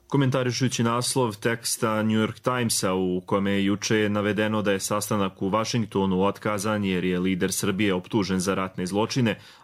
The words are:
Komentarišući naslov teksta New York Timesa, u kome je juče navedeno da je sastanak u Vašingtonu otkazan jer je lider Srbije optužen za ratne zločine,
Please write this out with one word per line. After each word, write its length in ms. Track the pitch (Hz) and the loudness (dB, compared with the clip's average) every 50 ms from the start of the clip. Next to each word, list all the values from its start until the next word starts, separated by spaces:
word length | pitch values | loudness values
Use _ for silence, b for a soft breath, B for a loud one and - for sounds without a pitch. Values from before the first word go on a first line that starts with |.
| _ | _
Komentarišući 760 | - - 139 139 127 135 131 123 123 117 - 131 117 - - 117 | -2 2 2 2 2 2 2 0 0 0 0 0 0 2 2 2
naslov 540 | 117 117 123 123 - - 135 123 113 104 | 2 2 2 0 0 0 2 0 0 0
teksta 640 | - - 117 117 117 - - - - 123 110 110 107 107 | -2 -2 -2 -2 -2 -4 -6 -4 -2 0 0 2 2 2
New 140 | 110 110 | 2 2
York 220 | 110 110 - 113 - | 2 2 0 -2 -4
Timesa, 540 | - 127 127 123 120 113 - - 110 95 92 | -2 -2 0 0 0 0 0 0 0 0 0
u 280 | 95 92 92 90 92 - | 0 0 0 0 -2 -2
kome 260 | - 104 98 98 101 | -2 0 0 2 2
je 140 | 101 98 98 | 0 2 2
juče 440 | 98 101 101 - - 113 107 107 104 | 2 0 0 0 0 2 2 2 2
navedeno 520 | 104 104 101 104 101 101 107 107 110 110 | 0 0 0 0 2 2 0 0 0 0
da 100 | 98 104 | 0 0
je 80 | 98 95 | 0 0
sastanak 640 | - - 107 104 101 - 113 104 95 92 - - | -2 -2 -2 -2 -2 -2 0 0 0 -2 -2 -4
u 80 | 98 95 | -2 0
Vašingtonu 760 | 101 110 110 - - 117 107 - - 101 95 95 92 92 95 | 0 0 0 0 -2 -2 -2 0 0 0 0 2 2 2 2
otkazan 600 | 101 98 - - 110 104 98 90 110 107 104 101 | 0 0 -2 -4 -4 -4 -2 -2 -2 -2 0 0
jer 180 | 95 92 90 85 | 0 0 0 0
je 160 | 92 90 90 | 0 0 0
lider 320 | 92 95 95 90 95 92 | 0 0 0 0 0 -2
Srbije 420 | 92 - 110 101 95 95 107 101 92 | -2 -2 -2 -2 0 0 0 0 0
optužen 460 | 90 - - - 110 95 90 95 92 | -2 -2 -2 -2 -2 0 0 0 -2
za 160 | 87 98 92 | 0 0 -2
ratne 300 | 95 95 92 - - 92 | -2 -4 -6 -6 -8 -6
zločine, 540 | 90 95 101 110 113 - 139 120 107 92 - B B B B | -4 -2 -2 -2 0 0 0 0 0 0 -2 B B B B